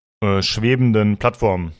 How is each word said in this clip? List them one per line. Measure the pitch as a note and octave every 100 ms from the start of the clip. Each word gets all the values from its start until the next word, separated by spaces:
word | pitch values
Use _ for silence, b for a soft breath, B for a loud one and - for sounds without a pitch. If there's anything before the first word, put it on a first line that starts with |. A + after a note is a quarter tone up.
| _ _
äh, | G#2 G2
schwebenden | F#2+ - A2+ C3 B2 A2 G#2 G2+
Plattformen | A#2+ A#2+ A2 F#2 E2+